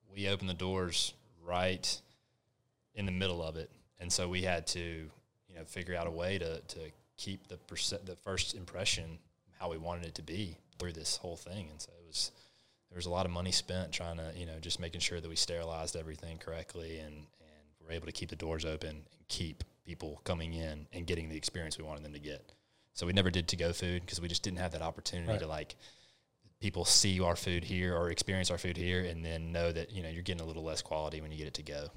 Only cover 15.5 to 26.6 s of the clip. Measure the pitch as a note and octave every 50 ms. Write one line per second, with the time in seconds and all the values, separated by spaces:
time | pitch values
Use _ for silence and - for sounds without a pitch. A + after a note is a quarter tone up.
15.5 | F2 E2+ E2+ E2 E2 E2 D#2+ D#2 - F2 D#2+ D#2+ D#2 D#2 - E2+ D#2+ E2 - -
16.5 | E2 E2 D#2+ - - F2 E2 E2 E2 D#2+ D#2 D#2 D2+ D2+ D2 D2 _ - D#2+ D2+
17.5 | D2+ D2+ D2+ D2+ - _ D#2+ D#2+ E2 E2+ D#2 D#2+ D#2 - - D#2+ - D#2 - E2
18.5 | D#2+ D#2+ D#2 D#2+ D#2 D#2 - D#2+ D2+ D2+ D2+ - - - - _ - - F#2 E2
19.5 | - - - - - _ _ - - - - D#2+ D2 - - - F#2 E2+ D#2+ E2
20.5 | E2 E2 E2 D#2 D#2 D#2 D2+ - - D#2+ F2 E2+ F#2 E2 E2 D#2+ D#2 D#2 D2 -
21.5 | - F#2 E2 D#2+ D2+ - D#2 D#2 D#2 D2 D2+ D2+ D2 D2 D2 D2+ D2 C#2 - -
22.5 | - _ _ _ _ _ _ _ _ - - F2 F2+ G2 F#2+ F#2 F2 F#2 E2 -
23.5 | - F2 F2 E2+ F2 - - F2 F2+ F2 F2 F2+ - - E2+ F2 E2+ - - G#2+
24.5 | F#2 F2 F#2 F2+ - D#2+ E2 E2 E2 - - - - F2+ E2+ G2+ A2 G2+ E2+ D#2
25.5 | D#2 D2+ D2+ - - - - - - - - - _ _ _ _ _ _ _ -
26.5 | _ _